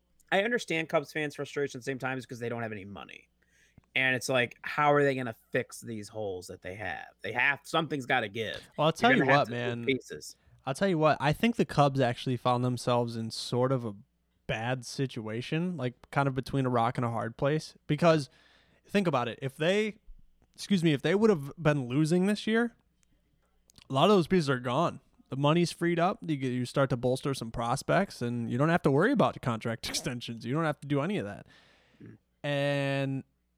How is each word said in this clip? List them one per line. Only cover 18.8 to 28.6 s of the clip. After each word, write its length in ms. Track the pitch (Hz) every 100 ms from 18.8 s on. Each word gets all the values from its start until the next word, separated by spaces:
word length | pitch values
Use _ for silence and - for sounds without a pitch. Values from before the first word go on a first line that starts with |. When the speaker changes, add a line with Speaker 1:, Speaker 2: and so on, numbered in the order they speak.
| _
Speaker 2:
think 180 | 202 175
about 220 | 135 117
it. 100 | -
If 160 | 135 -
they, 380 | 160 202 214 - - - - _ _ -
excuse 260 | - 196
me, 100 | 165
if 80 | 139
they 120 | 151
would 160 | 196 220
have 220 | 170 139 -
been 300 | 151 147 120
losing 400 | 135 156 180 190
this 220 | 208 220
year, 260 | 226 240 - _ _ _ _ _ _ _ _ _ _ -
a 40 |
lot 180 | 131 180
of 60 | 202
those 100 | 151
pieces 240 | 185 143
are 80 | 127
gone. 400 | 123 131 165 - _ _ _
The 60 | 135
money's 340 | 143 165 175
freed 280 | - 170 170
up. 180 | 175 - 170
You 100 | 143
get, 160 | 131
you 120 | 127
start 260 | 120 147 135
to 60 | 123
bolster 360 | 123 127 147
some 200 | 135 113
prospects, 680 | 120 117 127 - 151 196 -
and 280 | 120 120 117
you 80 |
don't 100 | 120